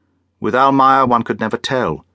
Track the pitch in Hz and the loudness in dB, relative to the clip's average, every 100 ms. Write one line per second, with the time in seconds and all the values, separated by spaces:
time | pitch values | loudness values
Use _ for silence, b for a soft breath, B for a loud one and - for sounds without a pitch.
0 | _ _ _ _ 107 123 135 139 131 135 | _ _ _ _ -4 0 2 4 4 4
1 | 127 120 110 107 110 120 - 131 101 76 | 2 0 -2 -4 -4 -6 -4 -4 -4 -6
2 | _ | _